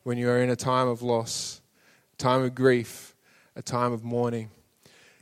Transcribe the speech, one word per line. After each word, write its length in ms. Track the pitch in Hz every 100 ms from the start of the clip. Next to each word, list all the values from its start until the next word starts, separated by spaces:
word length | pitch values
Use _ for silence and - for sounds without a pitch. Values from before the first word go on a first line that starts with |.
when 140 | 123 120
you 120 | 123
are 120 | 123
in 80 | 123
a 60 | 120
time 320 | 131 127 131
of 140 | 117
loss, 600 | 123 117 113 - - - _ _ _ _ _
a 40 | -
time 240 | 127 131
of 140 | 127 127
grief, 600 | 131 123 110 - - _ _ _ _ -
a 60 |
time 320 | - 123 123
of 100 | 117
mourning? 460 | 117 120 120 117 110 - _ _ - - - _